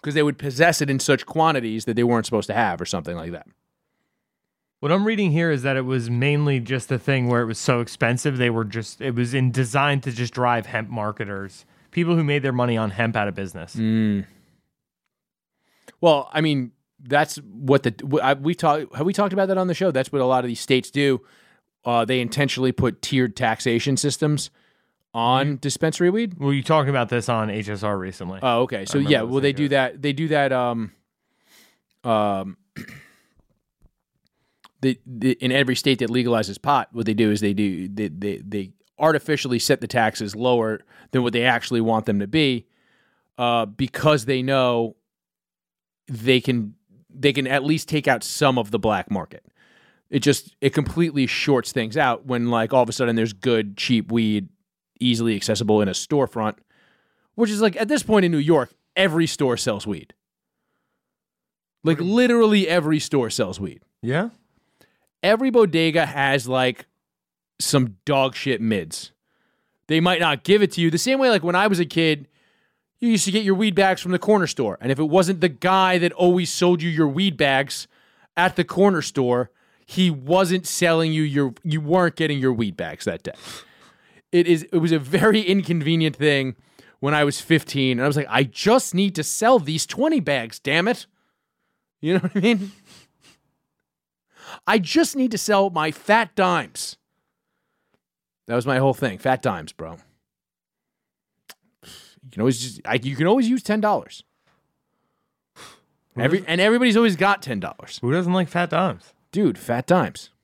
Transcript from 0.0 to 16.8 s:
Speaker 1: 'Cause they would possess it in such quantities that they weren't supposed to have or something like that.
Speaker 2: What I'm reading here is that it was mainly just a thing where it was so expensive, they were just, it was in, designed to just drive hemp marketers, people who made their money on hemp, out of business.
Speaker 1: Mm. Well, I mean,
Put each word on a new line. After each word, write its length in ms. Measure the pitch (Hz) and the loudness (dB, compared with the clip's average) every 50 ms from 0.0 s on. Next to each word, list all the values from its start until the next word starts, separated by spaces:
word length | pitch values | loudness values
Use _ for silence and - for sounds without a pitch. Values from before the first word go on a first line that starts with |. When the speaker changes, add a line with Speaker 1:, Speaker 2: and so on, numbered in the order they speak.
Speaker 1:
'Cause 120 | - 151 143 | -8 -2 0
they 100 | 151 147 | 0 0
would 140 | 147 135 - | 0 0 -4
possess 420 | - 143 127 123 165 170 160 - | -8 -8 0 2 2 2 4 2
it 80 | 151 139 | 0 0
in 100 | 135 131 | 0 -2
such 260 | - - 143 123 - | 2 2 2 0 0
quantities 580 | - - 160 160 160 156 135 117 113 110 113 104 | -6 -2 0 2 2 2 0 -2 -4 -6 -6 -4
that 100 | - 113 | -2 0
they 80 | 117 120 | 2 2
weren't 200 | 120 120 117 104 | 2 2 2 0
supposed 220 | - 117 107 95 | 0 -2 -2 -2
to 60 | - 101 | -2 0
have 260 | 113 117 98 87 80 | 0 0 0 -2 -4
or 60 | 87 | -6
something 320 | - - 90 78 - 87 | -6 -6 -6 -6 -8 -10
like 140 | 85 80 85 87 | -10 -10 -10 -12
that. 140 | 78 - _ _ _ _ _ _ _ _ _ _ _ _ _ _ _ _ _ _ _ _ _ _ _ _ _ _ _ | -14 -16 _ _ _ _ _ _ _ _ _ _ _ _ _ _ _ _ _ _ _ _ _ _ _ _ _ _ _
Speaker 2:
What 140 | - 147 165 | -2 0 0
I'm 120 | 196 202 | 2 2
reading 260 | 220 226 208 202 180 | 0 0 0 0 0
here 200 | 147 165 170 170 | 2 2 0 0
is 100 | 151 135 120 | -2 -2 -2
that 120 | 139 135 | -2 -2
it 60 | 135 | -2
was 280 | 131 127 131 131 117 117 | -2 -2 -2 -4 -2 -2
mainly 520 | 120 120 131 143 147 147 147 147 139 131 | -2 0 0 0 0 0 0 0 0 -2
just 280 | 117 107 135 127 - - | -2 -4 -6 -6 -4 -4
a 80 | 135 | -6
thing 300 | 117 - - 139 131 123 | -4 -2 -2 0 0 2
where 140 | 120 120 120 | 2 2 0
it 40 | 120 | 0
was 140 | 113 110 - | -2 -4 -4
so 220 | - - 131 120 | -2 -2 0 0
expensive, 560 | 120 - - - 127 117 123 123 - 151 135 | -2 -6 -4 -2 0 0 0 0 -2 -4 -2
they 120 | 127 123 120 | 0 0 0
were 140 | 113 113 113 | 0 -2 -4
just, 380 | 104 101 113 110 - - _ | -4 -6 -8 -10 -10 -12 _
it 120 | 117 135 123 | -8 -6 -2
was 200 | 120 123 117 123 | -2 -2 -2 0
in, 180 | 139 127 127 | 0 0 0
designed 520 | 117 131 131 110 110 143 139 147 143 139 - | 0 0 -4 -2 0 0 0 2 0 -2 -4
to 80 | 139 120 | -6 -6
just 200 | 113 123 117 - | -6 -6 -6 -4
drive 340 | - 123 120 120 117 - | -2 0 0 0 0 -2
hemp 220 | - - 110 110 104 | -4 -6 -8 -6 -6
marketers, 760 | 123 113 104 107 104 - 113 101 101 98 98 98 - - - _ _ _ _ _ | -8 -6 -6 -6 -6 -6 -8 -8 -8 -10 -10 -12 -16 -20 -20 _ _ _ _ _
people 240 | - 170 170 165 175 | -4 -2 0 2 2
who 80 | 165 160 | 2 2
made 200 | 143 147 147 131 | 0 0 0 -2
their 100 | 135 127 | -2 -2
money 240 | 123 123 123 117 | 0 0 0 0
on 140 | 113 110 107 | 0 -2 -4
hemp, 260 | 92 104 117 113 110 | -2 -2 -2 -2 0
out 100 | 113 104 | -2 -4
of 80 | 101 87 | -4 -4
business. 400 | - 98 92 - 92 80 - - | -6 -10 -10 -10 -12 -14 -10 -6
Speaker 1:
Mm. 500 | 113 113 110 110 110 110 107 104 101 98 - _ _ _ _ _ _ _ _ _ _ _ _ _ _ _ _ _ _ _ _ _ _ _ _ _ _ _ _ _ _ _ - _ _ | -4 -2 0 0 0 0 0 0 -2 -4 -8 _ _ _ _ _ _ _ _ _ _ _ _ _ _ _ _ _ _ _ _ _ _ _ _ _ _ _ _ _ _ _ -20 _ _
Well, 300 | - 170 151 143 127 - | 4 4 4 4 2 -2
I 80 | - 151 | -2 0
mean, 320 | 156 160 147 139 123 123 _ _ | 0 2 0 0 -2 -6 _ _